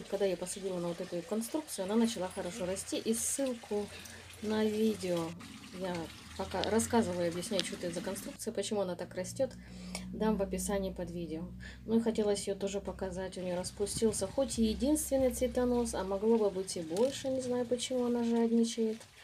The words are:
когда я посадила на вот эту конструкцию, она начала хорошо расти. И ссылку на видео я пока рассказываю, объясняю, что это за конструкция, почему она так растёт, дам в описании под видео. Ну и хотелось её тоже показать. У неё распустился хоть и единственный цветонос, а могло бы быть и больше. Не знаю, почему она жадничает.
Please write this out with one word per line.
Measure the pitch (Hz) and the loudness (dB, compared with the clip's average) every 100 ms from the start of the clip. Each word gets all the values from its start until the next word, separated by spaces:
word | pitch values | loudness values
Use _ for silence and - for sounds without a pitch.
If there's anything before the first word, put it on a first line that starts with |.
| - | 2
когда | 196 | 2
я | 196 175 | 2 2
посадила | 180 202 190 180 | -2 -4 -4 -2
на | 175 | -2
вот | 170 | -4
эту | 185 175 - | -4 -6 -2
конструкцию, | 220 233 311 - - | -4 -2 -4 -4 -4
она | 185 | 2
начала | 226 226 185 185 | 4 4 2 -4
хорошо | - 180 175 180 | -4 -6 -4 -2
расти. | 190 - 302 | -2 -4 -2
И | 220 | 0
ссылку | 226 - - 262 233 - 208 202 - - - - - | 0 0 0 0 -2 -4 -4 -4 -8 -14 -16 -16 -8
на | 214 214 | -2 2
видео | 214 214 220 185 185 170 165 170 - - - 180 | 2 4 2 2 0 0 0 -6 -14 -16 -14 -6
я | 185 175 156 - - - | -4 -4 -6 -10 -12 -8
пока | 190 185 | -4 0
рассказываю, | 175 220 226 233 180 180 175 | 2 2 4 4 4 2 0
объясняю, | 175 170 190 | 0 -2 -2
что | - 196 | -2 -4
это | 180 | -4
за | 170 | -2
конструкция, | 185 196 311 - 220 | -4 -4 -6 -8 -4
почему | 214 196 208 | -4 0 0
она | 185 | 0
так | 175 175 | -2 -6
растёт, | 185 185 - 254 - - - - - - | -6 -6 -2 -2 -2 -14 -14 -10 -8 -8
дам | - 214 202 | 0 2 4
в | |
описании | 190 185 - 196 190 | 0 0 0 0 0
под | 180 175 | -4 -6
видео. | 175 160 160 180 - - - - | -6 -6 -6 -8 -10 -14 -12 2
Ну | 226 | 4
и | |
хотелось | 226 220 208 202 202 | 4 4 4 2 0
её | 196 | -2
тоже | 196 196 | -2 -2
показать. | 196 185 190 180 190 185 | -4 -4 -4 -4 -6 -4
У | |
неё | 180 175 | -2 -2
распустился | 180 - 202 - 226 - 196 | -4 -4 -2 2 2 2 0
хоть | - 269 - | 0 0 2
и | |
единственный | 220 196 262 302 - 269 254 | 2 4 4 4 4 4 4
цветонос, | 240 254 247 247 240 233 | 4 0 2 2 2 2
а | - | -2
могло | 190 196 220 226 | -2 2 4 6
бы | 202 | 4
быть | 185 190 185 | 2 -4 -6
и | |
больше. | 160 175 262 - 269 | -2 2 2 2 -2
Не | 262 | -2
знаю, | 254 247 240 | 0 0 0
почему | 247 - 254 240 | 0 0 0 2
она | 240 | 2
жадничает. | 233 233 233 233 226 233 220 220 - - | 4 4 6 6 4 2 0 -2 -10 -20